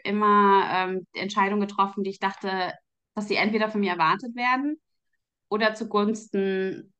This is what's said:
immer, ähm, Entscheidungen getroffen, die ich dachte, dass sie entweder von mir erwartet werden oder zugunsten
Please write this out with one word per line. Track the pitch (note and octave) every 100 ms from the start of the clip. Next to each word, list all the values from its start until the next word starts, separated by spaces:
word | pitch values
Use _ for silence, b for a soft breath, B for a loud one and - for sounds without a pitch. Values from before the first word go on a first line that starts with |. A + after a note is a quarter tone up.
immer, | - G#3 G#3 G#3 G3+ G3 -
ähm, | F3+ F#3 F#3 F3
Entscheidungen | - F#3+ G#3 G3 G#3
getroffen, | G3+ - G3 G3+
die | F#3+
ich | G3
dachte, | G3 - G3 F#3+ F3+ - _ _ _
dass | A3 G3+
sie | D#3+
entweder | G3+ A3 G#3+
von | G#3+
mir | F#3+
erwartet | F3 D#3+ G3 B3+ A#3+
werden | B3 C4 C#4+ D#4 _ _ _ _ _ _ _
oder | G#3+ A3 -
zugunsten | G#3+ G#3 G#3 A3 - G3 G3 F#3+ F#3+ - - _